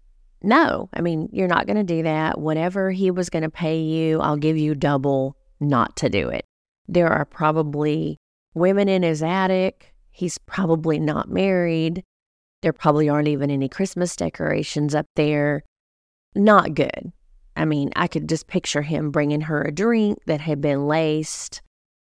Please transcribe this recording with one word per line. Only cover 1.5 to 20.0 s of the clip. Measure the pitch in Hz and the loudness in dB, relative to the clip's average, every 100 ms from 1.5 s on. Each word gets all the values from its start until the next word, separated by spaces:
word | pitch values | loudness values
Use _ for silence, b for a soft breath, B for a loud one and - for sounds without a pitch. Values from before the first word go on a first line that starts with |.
| 170 - | 0 0
gonna | 208 | 0
do | 190 165 | 0 0
that. | 160 156 156 - | 0 0 -2 -2
Whatever | 156 156 175 196 190 | -2 -2 -2 -2 -2
he | 190 190 | 0 0
was | 180 175 | 0 -2
gonna | 165 160 | -4 -4
pay | - 160 160 | -4 -2 -2
you, | 156 160 160 156 | -2 0 0 0
I'll | 143 147 | 0 0
give | 156 156 | 0 0
you | 151 | 0
double | 147 143 139 139 135 135 - _ - | 0 0 2 2 0 -2 -6 _ -4
not | 147 131 104 - | 0 2 0 -2
to | 127 | -2
do | 98 64 | 0 -2
it. | 60 - _ _ _ - | -4 -8 _ _ _ -2
There | 175 165 | 2 4
are | 165 147 | 2 0
probably | - 156 156 151 147 151 151 156 151 _ _ _ 165 | -2 0 2 0 -2 -2 0 -4 -8 _ _ _ 0
women | 180 196 196 | 2 4 2
in | 190 | 2
his | 170 156 | 2 0
attic. | 160 190 190 185 185 - _ _ _ | -2 0 0 2 0 -4 _ _ _
He's | - 175 - | -8 -8 -8
probably | - - 180 165 160 151 | -8 -4 0 2 2 0
not | 151 - - | 0 -2 -2
married. | 185 190 185 170 165 160 170 - _ _ _ _ _ | 0 2 2 2 0 -2 -4 -10 _ _ _ _ _
There | 165 | -4
probably | - 156 151 151 | 0 2 4 4
aren't | 147 147 | 2 0
even | 143 143 | 0 0
any | 139 135 | -2 -2
Christmas | - 196 175 175 - | -4 -4 -2 -4 -4
decorations | 160 - 160 156 151 151 147 147 | -6 -4 -2 -2 -2 -2 -2 -2
up | 147 - | -2 -2
there. | 151 147 147 143 - _ _ _ _ _ _ | 0 2 0 -2 -6 _ _ _ _ _ _
Not | 202 208 202 - | 2 6 6 4
good." | 147 139 - 170 - _ - - - | 0 -2 -4 -12 -16 _ -20 -12 -4
I | 156 | 0
mean, | 147 139 - | 0 -2 -2
I | 175 | -2
could | 165 151 | -2 -2
just | 160 - | -4 -2
picture | 185 - 147 | -4 -2 -2
him | 147 151 151 | -2 -2 0
bringing | 147 147 147 | 0 2 0
her | 156 147 | 0 -2
a | 143 | -2
drink | 147 220 233 | 0 0 2